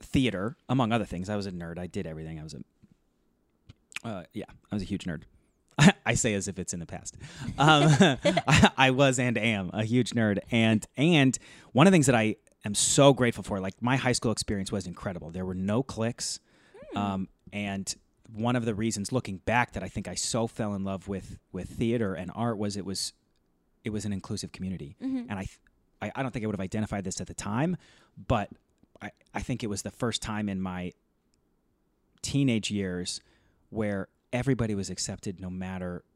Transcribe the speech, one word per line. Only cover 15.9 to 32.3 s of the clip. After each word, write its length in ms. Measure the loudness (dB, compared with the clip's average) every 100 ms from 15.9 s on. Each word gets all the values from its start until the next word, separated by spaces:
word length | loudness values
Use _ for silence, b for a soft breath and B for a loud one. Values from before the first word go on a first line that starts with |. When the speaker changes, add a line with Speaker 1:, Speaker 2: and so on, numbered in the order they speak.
| -2 -4 -4 -8 -8 B B B -20 -10
Speaker 2:
Hmm. 60 | -4
Speaker 1:
um, 300 | -2 -2 -6 _ -12
and 420 | -8 -6 -6 -6 -10 _ _ -16
one 240 | -4 -2 0
of 80 | -2
the 80 |
reasons, 360 | -2 -2 -2 -2
looking 260 | -4 -4 -8
back, 340 | 0 2 0
that 100 | -2
I 60 | -8
think 180 | -8 -8
I 60 |
so 320 | -6 -4 -2 -2
fell 280 | -4 -4
in 100 | -4
love 240 | -4 -6 -6
with, 300 | -10 -10 -18 _
with 160 | -12 -10
theater 420 | -4 0 0 -2
and 160 | -4 -8
art 240 | -4 -4 -2
was 180 | -4 -6
it 80 |
was, 300 | -6 -6 -8 -10 _ _ _ _ _ _
it 60 | -6
was 140 | -6
an 80 | -4
inclusive 400 | -6 -6 -8 -8
community. 440 | -8 -8 -6 -10 -10
Speaker 2:
Mm-hmm. 280 | -6 -6 -6
Speaker 1:
And 20 |
I 120 | -8
th-, 140 | -8 -14 _ _ _ -10
I, 100 | -10 -6
I 60 |
don't 80 | -6
think 140 | -4
I 20 | -4
would 80 |
have 60 | -4
identified 440 | -4 -4 -4 -4
this 180 | -6 -8
at 40 | -10
the 60 |
time, 440 | -10 -6 -2 -2 -4 b b b b -2
but 240 | -2 -2 -10 _ _ _ -18
I, 120 | -18 -18 _
I 80 | -8
think 240 | -6 -4
it 40 | -4
was 120 | -6
the 100 | -8
first 300 | -4 -4 -4
time 300 | -4 -4 -2
in 100 | -4
my 320 | -4 -6 -8 -10 _ _ _ _ _ _ _ _ _ _ _ _
teenage 500 | -4